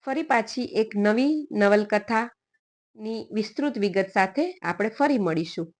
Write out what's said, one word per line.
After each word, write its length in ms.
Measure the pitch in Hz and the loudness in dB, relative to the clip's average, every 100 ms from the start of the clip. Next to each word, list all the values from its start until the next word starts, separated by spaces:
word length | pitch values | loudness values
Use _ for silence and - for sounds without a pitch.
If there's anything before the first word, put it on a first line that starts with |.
| - | -4
ફરી 180 | 262 | -4
પાછી 420 | 311 247 214 - 240 | 0 0 0 -6 -4
એક 260 | - 220 202 | -2 -2 2
નવી 520 | 208 220 277 302 285 | 2 4 2 0 -2
નવલકથાની 1800 | 214 202 208 208 208 202 226 233 _ _ _ _ _ _ 226 214 226 - | 2 4 4 2 -2 0 -2 -2 _ _ _ _ _ _ -14 -10 -10 -6
વિસ્તૃત 460 | 214 214 - 285 214 | -4 -4 -2 -4 0
વિગત 340 | 202 185 190 | 0 0 0
સાથે 460 | - 190 226 349 359 | 0 0 0 -4 -4
આપણે 280 | 170 180 214 | -8 -4 -4
ફરી 280 | 220 285 262 | 0 2 4
મળીશું. 560 | 180 160 165 - 170 _ | 2 0 -4 -8 -10 _